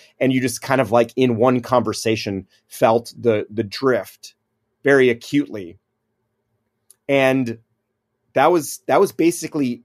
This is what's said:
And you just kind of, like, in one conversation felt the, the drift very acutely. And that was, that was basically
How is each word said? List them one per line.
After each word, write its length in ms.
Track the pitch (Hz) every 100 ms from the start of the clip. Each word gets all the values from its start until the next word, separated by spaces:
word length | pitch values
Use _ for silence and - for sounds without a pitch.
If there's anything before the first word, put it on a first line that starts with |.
| _ -
And 120 | 131
you 80 | 131
just 200 | 123 117
kind 180 | - 131
of, 120 | 107
like, 200 | 120 117 -
in 220 | 127 110
one 240 | 131 127
conversation 880 | - 123 107 101 113 110 107 98 - _ _
felt 460 | - 120 113 - -
the, 300 | 117 107 -
the 140 | 107
drift 720 | 104 - 135 110 92 - - _ _ _ _ _
very 260 | 147 139 127
acutely. 720 | 117 - 143 - 104 85 95 _ _ _ _ _ _ _ _ _ _ _ _ -
And 500 | 139 131 135 117 113 _ _ _ _ _ _ _
that 180 | 131 156
was, 280 | 175 139 - -
that 120 | 147
was 120 | 196
basically 720 | - 165 170 160 156 127 117